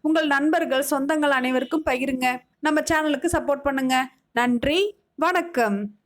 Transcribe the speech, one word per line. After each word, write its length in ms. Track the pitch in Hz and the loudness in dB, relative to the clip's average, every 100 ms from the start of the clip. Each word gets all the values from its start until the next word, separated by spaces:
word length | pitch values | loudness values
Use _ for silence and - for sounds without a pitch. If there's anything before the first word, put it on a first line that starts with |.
உங்கள் 260 | 302 320 311 | 2 0 2
நண்பர்கள், 580 | 277 302 330 294 269 277 | 2 2 0 0 0 0
சொந்தங்கள் 380 | 285 277 311 294 | -2 0 0 2
அனைவருக்கும் 560 | 269 254 254 254 320 | 2 0 -2 -2 -2
பகிருங்க. 520 | 311 254 269 262 254 247 _ _ | -2 -2 -2 0 -2 -2 _ _
நம்ம 200 | 302 311 | 0 0
சேனலுக்கு 460 | 311 311 311 277 | 0 0 0 0
சப்போர்ட் 380 | 339 330 - 277 | 0 0 0 -2
பண்ணுங்க. 440 | 285 269 262 254 262 _ _ | -2 -2 0 0 0 _ _
நன்றி, 640 | 233 247 240 269 330 403 - _ | 0 2 2 2 0 0 -4 _
வணக்கம். 720 | - 320 359 339 254 220 202 208 - | -2 0 0 -2 0 0 0 -4 -12